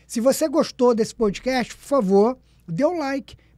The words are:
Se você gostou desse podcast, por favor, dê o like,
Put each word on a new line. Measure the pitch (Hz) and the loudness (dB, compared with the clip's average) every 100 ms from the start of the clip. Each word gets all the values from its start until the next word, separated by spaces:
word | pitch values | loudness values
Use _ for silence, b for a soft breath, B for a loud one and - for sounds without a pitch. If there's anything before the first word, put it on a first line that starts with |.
| b | b
Se | 233 | 0
você | 254 - 311 | 0 2 0
gostou | 294 - - 247 | 0 -2 0 2
desse | 226 220 - | 2 -2 -2
podcast, | 208 190 247 262 208 - | -4 -2 -4 -4 -4 -10
por | - | -4
favor, | 277 190 196 226 262 b b - | -2 2 4 4 0 b b -10
dê | 165 294 | -2 0
o | 349 | 0
like, | 269 277 - - b | -4 -6 -8 -20 b